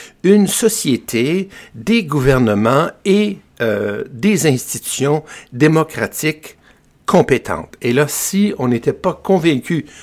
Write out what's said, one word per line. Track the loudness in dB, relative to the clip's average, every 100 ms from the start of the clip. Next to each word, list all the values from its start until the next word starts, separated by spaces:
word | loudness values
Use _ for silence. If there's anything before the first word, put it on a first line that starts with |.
| -20 _
une | 4 4 4
société, | 0 0 0 -2 -2 -2 -2 -2 -2 -6 -14 -20
des | -8 0 0
gouvernements | 0 0 2 4 4 2 2 2 0 -2 0
et, | 2 0 -4 _ -4
euh, | -2 -2 -4 -6 -10
des | -4 0 2 2
institutions | 0 -4 -10 -10 -4 -2 -2 -4 -18 -16
démocratiques | 0 2 2 0 -4 -6 -4 -6 -6 -12 -20 _ _ _ _ 0
compétentes. | 2 4 0 -2 -8 -10 -8
Et | -2
là, | 0 0
si | -4 -4 0 0 0
on | -2
n'était | 0 -2
pas | -2 -4
convaincu | -4 0 2 2 0 -2 -6 -6 -16